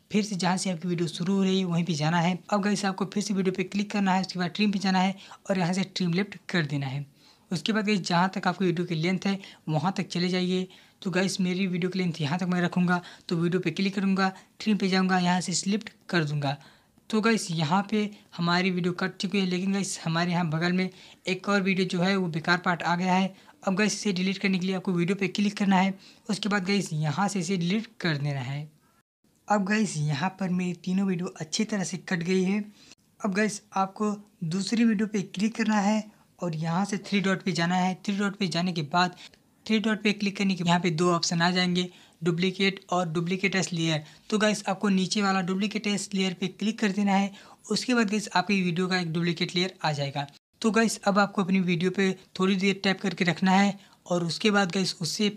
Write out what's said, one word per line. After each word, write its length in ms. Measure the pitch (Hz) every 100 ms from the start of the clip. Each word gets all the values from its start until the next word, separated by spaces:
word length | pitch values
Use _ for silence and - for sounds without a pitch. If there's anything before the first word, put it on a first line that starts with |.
| -
फिर 120 | 208
से 120 | 208 180
जहाँ 200 | 180 185
से 140 | 190
आपकी 180 | 170 180
वीडियो 200 | 170 165
शुरू 260 | - 175
हो 80 | 196
रही 160 | 190 190
है 60 |
वहीं 200 | 185 170
पे 100 | 175
जाना 260 | 151 151 175
है। 180 | 170 180 -
अब 120 | 208
गाइस, 220 | 202 202
आपको 200 | 196 190
फिर 180 | 196 208
से 120 | 202
वीडियो 200 | 196 185
पे 100 | 185
क्लिक 260 | 185 202 208
करना 220 | 208 196
है, 80 | 185
उसके 180 | 180 180
बाद 120 | 175
ट्रिम 220 | 185 214
पे 60 | 190
जाना 200 | 190 185
है 160 | 190 190 - - -
और 80 | 190
यहाँ 140 | 170
से 100 | 185 185
ट्रिम 260 | - 180
लेफ्ट 240 | 175 202 - -
कर 180 | 180 147
देना 200 | 143 139
है। 180 | 139 143 _ - _ -
उसके 220 | 175 -
बाद 140 | 214 208
गाइस, 140 | 208
जहाँ 280 | - 175 185
तक 180 | 190 185
आपकी 180 | 175
वीडियो 220 | 185 165 175
की 80 |
लेंथ 320 | 160 170 185 202
है 120 | 196 - - -
वहाँ 240 | 156 175
तक 160 | 196 170
चले 200 | 180 175
जाइए। 380 | 185 180 185 185 - - -
तो 80 | 196
गाइस, 300 | 180 190 -
मेरी 260 | 180 180 196
वीडियो 240 | 175 180
की 80 | 185
लेंथ 220 | 180 156
यहाँ 180 | 143 180
तक 80 | 180
मैं 140 | 180
रखूँगा। 380 | 175 180 180 175 - - -
तो 80 | 170
वीडियो 240 | 170 180
पे 100 | 175
क्लिक 240 | 160 196
करूँगा, 380 | 202 196 190 190 190 - -
ट्रिम 160 | 220 202
पे 120 | 190
जाऊँगा, 300 | 190 185 185
यहाँ 220 | 175 180
से 120 | 170
स्लिप्ट 360 | 160 196 208 - - -
कर 160 | 175
दूँगा। 320 | 147 147 139 143 - - _ _ -
तो 100 | 220
गाइस, 260 | 220 220 -
यहाँ 360 | 165 151 190 196
पे 180 | 214 208 - - -
हमारी 340 | 170 175 185
वीडियो 220 | 180 175
कट 220 | 170 185 -
चुकी 240 | 190 196
है, 60 | 185
लेकिन 260 | 180 196
गाइस, 260 | 196 180 -
हमारे 280 | 165 165 175
यहाँ 160 | 170 170
बगल 240 | 160 170
में 160 | 185 185 - - - -
एक 220 | 185 -
और 120 | 202
वीडियो 260 | 190 185 180
जो 120 | 180
है 160 | 180 196
वो 100 | 180
बेकार 300 | 156 175 180
पार्ट 240 | 185 170
आ 140 | - 175
गया 180 | 185
है। 200 | 185 190 - - -
अब 140 | - 185
गाइस, 180 | 208
इसे 180 | 208 208
डिलीट 260 | 180 185 190
करने 200 | 196 190
के 80 | 185
लिए 100 | 190
आपको 160 | 190
वीडियो 240 | 175 170 196
पे 120 | 185
क्लिक 260 | 202 202 -
करना 200 | 196 185
है, 180 | 196 190 - - -
उसके 180 | 202 208
बाद 180 | 208 180
गाइस, 260 | - -
यहाँ 340 | 151 156 139 202
से 120 | 196
इसे 160 | 165 190
डिलीट 300 | 170 214 214 -
कर 160 | 180 147
देना 220 | 147 139
है। 280 | 127 143 151 _ _ _ _ _ _ _ -
अब 160 | 208
गाइस, 320 | 190 214 196 151
यहाँ 300 | 151 139 185 -
पर 80 | 190
मेरी 220 | 180 180
तीनों 320 | 175 185 185 196
वीडियो 280 | 175 185 -
अच्छी 280 | 156 -
तरह 200 | 214 208
से 120 | 180 180
कट 240 | - 180
गई 200 | 165 185
है। 180 | 185 208 208 - - - _ -
अब 140 | 214
गाइस, 280 | 190 214 208 -
आपको 400 | 190 190 - 214 208 - - 160
दूसरी 380 | 185 190 226
वीडियो 220 | 233 208 214
पे 140 | 208
क्लिक 320 | - - 214 226
करना 240 | 214 214
है 240 | 196 214 - - _ -
और 180 | 175 156
यहाँ 280 | 165 170
से 140 | 196 208
थ्री 200 | - 202
डॉट 220 | 190 190
पे 100 | 202
जाना 220 | 165 185 185
है। 180 | 185 180
थ्री 200 | - 196
डॉट 200 | 202 196
पे 120 | 190
जाने 240 | 165 185
के 100 | 170
बाद 320 | 143 180 180 - - - _ _ -
थ्री 120 | 220
डॉट 240 | 220 214
पे 100 | 214
क्लिक 240 | 202 202 196
करने 180 | 196
के 100 | 175
यहाँ 160 | 175 175
पे 100 | 175
दो 180 | 160 180
ऑप्शन 300 | 170 - 170
आ 80 | 175
जाएंगे, 380 | 180 180 180 180 - - -
डुप्लीकेट 580 | 165 165 190 185 196 190 -
और 180 | 180 175
डुप्लीकेट 480 | 165 170 190 190 185
एज 120 | 160
लेयर। 320 | 170 165 156 151 - -
तो 80 | 214
गाइस, 240 | 214 208 -
आपको 200 | 190 208
नीचे 320 | 190 180 208
वाला 180 | 202 190
डुप्लीकेट 440 | 180 190 208 208 208
एज 220 | 202 -
लेयर 200 | 190 190
पे 140 | 175 185
क्लिक 300 | - 202 226
कर 140 | 208
देना 200 | 196 202
है। 180 | 196 196 - - - -
उसके 240 | 208 -
बाद 160 | 240 208
गाइस, 180 | 214 -
आपकी 260 | - 180 196
वीडियो 260 | 180 170 185
का 100 | 185
एक 140 | 170
डुप्लीकेट 420 | 165 170 160 170 175
लेयर 180 | 185 -
आ 100 | 156
जाएगा। 340 | 143 139 139 143 - _ -
तो 80 | 226
गाइस, 300 | 208 226 -
अब 180 | 202 196
आपको 240 | 202 208
अपनी 180 | 180 190
वीडियो 280 | 180 170 180
पे 220 | 185 190 190 - -
थोड़ी 180 | 190 196
देर 240 | 196 196
टैप 160 | 196 190
करके 240 | 190 170
रखना 280 | 175 156 190
है 260 | 185 202 196 - - -
और 180 | 175
उसके 260 | 170 147 220
बाद 220 | 202 190
गाइस, 240 | 196 185 -
उससे 320 | 151 - 208